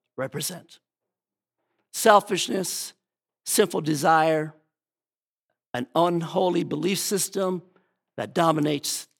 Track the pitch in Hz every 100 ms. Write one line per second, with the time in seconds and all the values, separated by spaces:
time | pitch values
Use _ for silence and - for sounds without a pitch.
0 | _ - 135 147 156 175 - - _ _
1 | _ _ _ _ _ _ _ _ _ -
2 | 226 208 190 175 - 113 175 - - -
3 | _ _ _ _ - - 180 196 156 147
4 | 165 160 160 156 156 - _ _ _ _
5 | _ _ _ _ _ _ _ 123 120 160
6 | 175 175 160 185 180 175 143 147 175 196
7 | - 196 - 190 185 180 - _ _ _
8 | _ - - 175 165 156 147 147 - -
9 | -